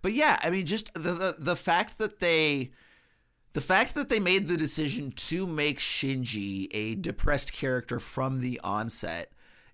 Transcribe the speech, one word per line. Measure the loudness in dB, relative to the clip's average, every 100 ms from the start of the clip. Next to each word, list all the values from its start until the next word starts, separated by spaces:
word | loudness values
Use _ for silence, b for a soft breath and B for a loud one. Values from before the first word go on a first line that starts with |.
But | -2
yeah, | 4 4 4
I | 2
mean, | 0 0
just | -2 -2
the, | -4 -4
the, | -2 -2 -2
the | -2 0
fact | 2 2 2 -2
that | -4 0
they, | 4 6 4 2 -2 b b b b b b b b
the | -4
fact | 2 4 2
that | 0 0
they | 0
made | 4 2 2
the | 0
decision | 0 0 -2 -2 -6
to | -4 -4 -2 -2
make | 0 0 0
Shinji | -2 -2 -2 -2 -2 -4 -4 -4 -4
a | -4 -4 -4
depressed | -4 0 2 2 0
character | -4 -2 -2 -2 -8
from | -6 -4 -2 -2
the | -4 -4
onset, | -4 -4 -2 -4 -4 -6 -8 _ b b b